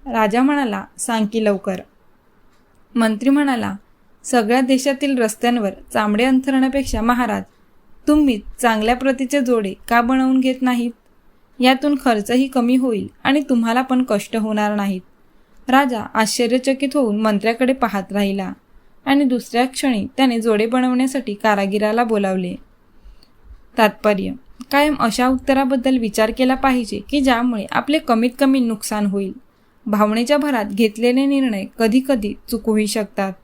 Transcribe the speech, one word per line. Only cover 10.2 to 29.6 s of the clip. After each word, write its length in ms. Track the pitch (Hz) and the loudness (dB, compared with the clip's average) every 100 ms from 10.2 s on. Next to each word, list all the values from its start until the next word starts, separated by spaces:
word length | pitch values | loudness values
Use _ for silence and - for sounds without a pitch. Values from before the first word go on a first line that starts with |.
| 262 262 | 2 2
घेत 220 | 262 254 | 0 0
नाहीत? 280 | 254 247 240 233 _ _ _ _ _ _ | 0 0 -4 -8 _ _ _ _ _ _
यातून 340 | 254 254 294 285 | 2 2 0 0
खर्चही 440 | 262 220 208 247 269 | 0 -2 0 0 0
कमी 280 | 254 233 254 | 0 2 2
होईल 320 | 254 214 190 _ | 0 -2 -6 _
आणि 160 | - 285 | -2 0
तुम्हाला 420 | 285 247 226 233 | 0 0 0 -2
पण 200 | 254 254 254 | 0 -2 0
कष्ट 280 | 208 - 226 | -2 -2 -4
होणार 380 | 220 214 208 | -2 -2 -2
नाहीत." 260 | 208 202 185 - _ _ _ _ - - | -2 -2 -6 -10 _ _ _ _ -20 0
राजा 320 | 254 277 240 - | 2 2 -2 -6
आश्चर्यचकित 760 | - 214 - 240 254 254 269 277 | -2 -2 0 0 0 0 -2 -2
होऊन 260 | 294 247 208 | 0 0 2
मंत्र्याकडे 520 | 220 208 220 233 254 | 0 0 0 0 0
पाहत 400 | 262 233 202 190 | 0 0 -2 -4
राहिला 400 | 196 202 196 185 196 _ - _ - | -2 -2 -2 -6 -10 _ -20 _ -14
आणि 200 | - 277 | 0 2
दुसऱ्या 420 | 285 247 - 233 254 | 2 0 -2 -2 -2
क्षणी 400 | 262 285 233 196 - | 0 -2 -2 -4 0
त्याने 240 | 262 233 | 0 2
जोडे 260 | 226 214 226 | 0 2 2
बनवण्यासाठी 680 | 254 254 247 262 269 233 | 0 0 2 0 -2 -6
कारागिराला 680 | 202 220 202 196 202 214 226 | -2 0 0 0 0 0 0
बोलावले. 500 | 240 220 196 190 180 190 - _ _ - - - - _ - - - - | 0 0 0 -2 -4 -8 -16 _ _ -20 -20 -20 -20 _ -20 -20 -14 0
तात्पर्य: 540 | 214 - 214 202 190 240 - - - | 0 2 -2 0 -4 -8 -16 -20 -4
कायम 220 | 277 294 294 | 0 2 0
अशा 280 | 233 - 254 | -2 0 0
उत्तराबद्दल 720 | 262 - 262 269 262 254 262 | 0 0 0 2 0 0 0
विचार 340 | 226 208 220 220 | -2 0 0 2
केला 160 | 254 | 0
पाहिजे 460 | 262 269 247 220 208 - | 2 0 0 -2 -8 -4
की 100 | 285 | 0
ज्यामुळे 460 | 269 233 247 226 - | 2 2 0 -2 -2
आपले 280 | - 233 302 | -4 0 -2
कमीत 320 | 311 226 240 240 | 2 0 0 2
कमी 220 | 277 269 | 2 2
नुकसान 460 | 240 214 - 214 208 | 0 -2 -4 -2 -2
होईल. 260 | 196 196 220 - _ | -2 -4 -8 -20 _